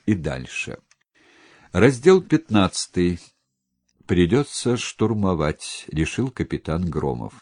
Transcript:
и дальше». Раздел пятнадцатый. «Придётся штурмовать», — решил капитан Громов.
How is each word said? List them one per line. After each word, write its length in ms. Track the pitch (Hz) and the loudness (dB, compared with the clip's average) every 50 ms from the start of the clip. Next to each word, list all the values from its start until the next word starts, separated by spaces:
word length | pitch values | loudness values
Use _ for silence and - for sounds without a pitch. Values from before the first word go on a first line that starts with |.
| _ | _
и 80 | - 107 | -2 -2
дальше». 640 | 90 73 76 65 65 64 - - - - - - - _ _ _ _ _ _ _ _ _ _ _ _ _ _ _ _ _ _ | -2 -2 -6 -8 -8 -10 -10 -10 -10 -10 -10 -12 -14 _ _ _ _ _ _ _ _ _ _ _ _ _ _ _ _ _ _
Раздел 500 | - 90 104 139 131 117 131 180 185 185 | 2 4 4 4 4 4 6 6 6 6
пятнадцатый. 960 | - - 151 151 - - 110 104 95 87 - - - - - 92 90 87 87 87 - - _ _ _ _ _ _ _ _ _ _ _ _ _ _ _ | 4 2 0 0 0 2 2 2 2 2 0 -4 -8 -6 -2 0 0 0 0 -4 -8 -16 _ _ _ _ _ _ _ _ _ _ _ _ _ _ _
«Придётся 680 | - 92 87 87 82 104 139 143 - - - - 123 123 | -2 2 4 4 4 4 2 0 -2 -6 -6 -2 -2 -2
штурмовать», — 1080 | 113 - - - - 113 110 113 107 101 95 90 76 76 76 78 - - - - - - - | -2 -4 -8 -4 -2 -2 -2 0 0 0 0 0 0 0 -2 -2 -6 -10 -14 -16 -16 -14 -8
решил 420 | - 76 80 - - - 120 135 | -4 -4 -4 -2 -2 -4 -6 -4
капитан 600 | - - 85 - 73 69 - - 80 85 92 82 | -4 -6 -6 -6 -6 -8 -6 -6 -4 -4 -4 -4
Громов. 440 | - 78 67 69 62 60 53 52 - - | -4 -4 -4 -4 -4 -6 -8 -12 -14 -18